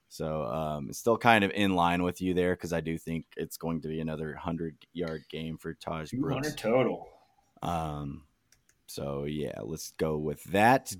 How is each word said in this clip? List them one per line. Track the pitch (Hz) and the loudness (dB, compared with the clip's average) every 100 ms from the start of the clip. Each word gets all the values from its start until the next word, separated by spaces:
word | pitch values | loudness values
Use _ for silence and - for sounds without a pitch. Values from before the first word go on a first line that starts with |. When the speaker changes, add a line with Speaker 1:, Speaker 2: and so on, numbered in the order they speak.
| _ | _
Speaker 1:
so, | - 80 78 | -8 -4 -2
um, | 60 73 78 76 71 | -4 -4 -4 -4 -8
it's | 78 | -2
still | 117 113 | 2 4
kind | 120 110 | 6 6
of | 98 | 6
in | - 98 90 | 4 2 4
line | 85 90 | 4 4
with | 90 - | 0 0
you | 92 | 0
there | 90 90 90 | 2 2 0
'cause | 85 | -2
I | 85 | -4
do | 80 82 | -2 -4
think | - 82 - - | -4 -8 -8 -8
it's | 82 - | -8 -6
going | 82 82 | -4 -4
to | 78 | -4
be | 78 | -6
another | 80 78 78 | -4 -6 -6
hundred-yard | 71 82 85 82 73 - 82 82 78 - | -6 -6 -4 -6 -8 -14 -6 -6 -6 -8
game | 78 80 80 | -8 -8 -8
for | 85 | -10
Taj | 80 - 80 78 | -10 -8 -8 -6
Speaker 2:
Two | 123 | -4
hundred | 80 127 | -2 -2
Speaker 1:
Brooks. | 147 143 | -4 -4
Speaker 2:
total. | 110 127 113 - - - _ _ _ _ | 0 2 2 -2 -10 -20 _ _ _ _
Speaker 1:
Um, | 82 85 80 73 73 71 - _ _ _ _ _ - | -4 -2 -2 -6 -8 -10 -16 _ _ _ _ _ -14
so, | - 71 69 | -8 -6 -4
yeah, | 71 76 69 - | -4 -4 -4 -6
let's | 53 78 - | -8 -10 -12
go | - 80 76 | -4 -2 0
with | 76 71 | -2 -6
that. | - 95 113 139 - 92 | 0 6 8 8 2 2